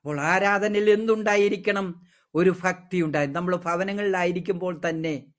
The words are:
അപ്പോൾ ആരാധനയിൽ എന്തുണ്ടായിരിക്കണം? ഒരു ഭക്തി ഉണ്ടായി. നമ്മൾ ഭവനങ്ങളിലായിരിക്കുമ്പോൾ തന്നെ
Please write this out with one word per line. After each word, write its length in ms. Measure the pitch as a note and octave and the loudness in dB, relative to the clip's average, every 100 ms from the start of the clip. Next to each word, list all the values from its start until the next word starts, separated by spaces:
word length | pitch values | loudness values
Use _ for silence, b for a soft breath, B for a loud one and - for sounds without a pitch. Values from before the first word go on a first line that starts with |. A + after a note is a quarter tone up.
അപ്പോൾ 200 | C#3+ D3 | -6 -4
ആരാധനയിൽ 680 | D3+ F3+ G3 G3+ G#3 G#3 G#3 | 0 2 2 2 0 0 4
എന്തുണ്ടായിരിക്കണം? 1120 | G#3 A3 A3 G#3+ G#3 G3+ G3+ - G3 F#3+ E3+ b b b | 2 4 0 2 2 2 2 -2 -2 -4 -8 b b b
ഒരു 200 | D#3 F3+ F3+ | 2 2 2
ഭക്തി 380 | F#3 F3+ - F3+ | -2 -4 -4 -2
ഉണ്ടായി. 240 | D#3+ D3+ C#3+ | 0 0 -2
നമ്മൾ 300 | D3 F3 F3+ | -2 -2 -2
ഭവനങ്ങളിലായിരിക്കുമ്പോൾ 1200 | F3 F3 G3 G3+ G3+ F#3 F3+ F3+ E3+ F3+ F3+ E3+ F3 | -2 -2 -2 -2 -2 0 0 -2 -4 -4 -4 -4 -4
തന്നെ 340 | D#3+ D#3+ C#3+ - | -4 -4 -6 -10